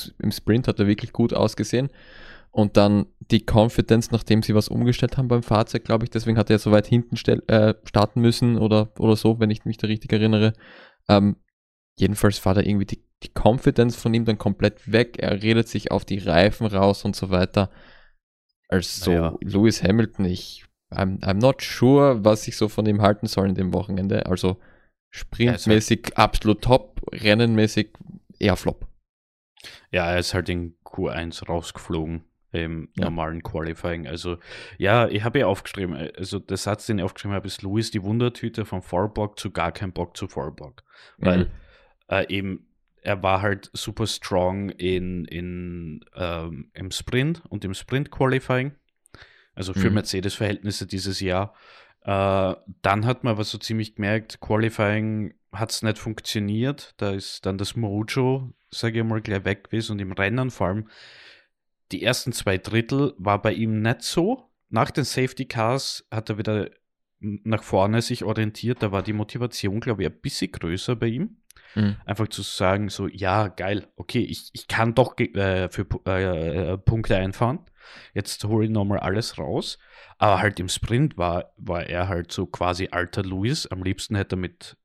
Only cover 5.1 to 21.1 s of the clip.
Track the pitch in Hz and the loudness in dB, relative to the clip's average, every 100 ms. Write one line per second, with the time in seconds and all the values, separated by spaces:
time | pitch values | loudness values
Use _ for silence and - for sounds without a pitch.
5.1 | - 127 120 - 107 113 117 - 113 117 | 0 0 0 2 2 2 -2 0 0 0
6.1 | 117 117 113 104 107 107 104 - 120 120 | -2 0 2 4 4 6 4 6 2 2
7.1 | - - - - 110 107 - - 107 104 | -2 2 2 4 4 4 2 0 2 2
8.1 | - 117 117 123 113 110 107 107 - 110 | 4 2 4 2 4 4 4 2 2 2
9.1 | 107 110 113 107 107 113 110 107 107 - | 4 4 4 2 0 -4 -4 -2 -2 0
10.1 | 110 110 107 110 110 - - - _ - | 2 4 6 4 2 -6 -20 -20 _ 4
11.1 | 101 101 - _ _ _ _ _ - 95 | 6 6 2 _ _ _ _ _ 0 2
12.1 | 104 107 98 95 98 95 101 101 - _ | 4 2 2 2 4 4 2 -2 -6 _
13.1 | _ - - 107 127 - 131 120 117 117 | _ -8 2 4 4 4 4 2 0 0
14.1 | 113 117 104 104 95 104 - - 113 120 | 2 2 0 0 0 0 0 0 2 2
15.1 | - - 101 107 113 113 104 - - - | -2 -2 0 2 2 2 -2 -2 -2 -2
16.1 | 98 95 80 101 - 110 98 98 98 104 | -4 2 6 6 4 0 4 4 4 -2
17.1 | 98 95 90 95 - 95 - - - _ | -4 0 2 2 2 0 -2 -20 -20 _
18.1 | _ _ _ _ _ _ 92 87 - - | _ _ _ _ _ _ -2 -2 -2 0
19.1 | 87 82 - 95 98 110 107 - 110 113 | 2 2 -2 -2 4 4 4 2 2 2
20.1 | - 92 87 - - - _ _ 90 95 | 0 -2 -2 -8 -18 -20 _ _ -4 -2